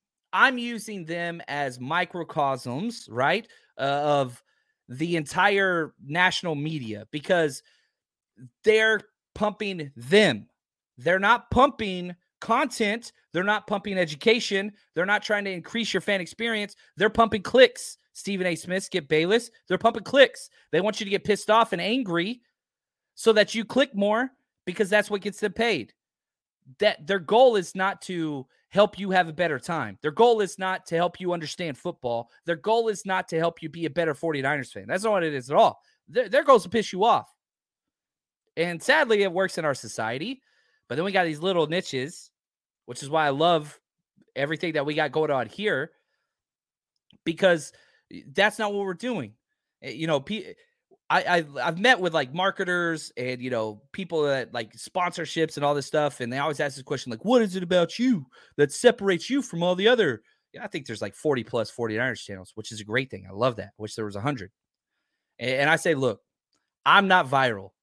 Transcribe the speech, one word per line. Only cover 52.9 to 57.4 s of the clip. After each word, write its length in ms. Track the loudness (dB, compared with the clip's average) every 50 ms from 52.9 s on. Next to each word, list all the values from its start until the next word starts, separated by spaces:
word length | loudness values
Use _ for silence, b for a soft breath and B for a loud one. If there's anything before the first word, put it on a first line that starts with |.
| -2 -4 -6 -12 -10 -8
and, 240 | -6 -6 -6 -6
you 80 | -6 -4
know, 320 | -2 -2 -2 -4 -6 -12 _ _
people 320 | -12 -12 -10 -4 -2 0 0
that, 300 | 0 0 -2 -4 -6 -8
like, 200 | -8 -8 -8 _
sponsorships 840 | -18 -16 -6 -2 -2 -2 -2 -2 -6 -8 -6 -2 -2 -2 -2 -2
and 100 | -2 0
all 80 | 0 0
this 120 | 0 -2
stuff, 340 | -2 0 0 0 0 -2 -4
and 120 | -8 -6
they 60 | -4 -4
always 220 | -4 -4 -2 -2
ask 160 | -4 -4 -4
this 80 | -8 -8
question, 280 | -8 -8 -6 -6 -8
like, 140 | -10 -6 0
"What 160 | 2 4 4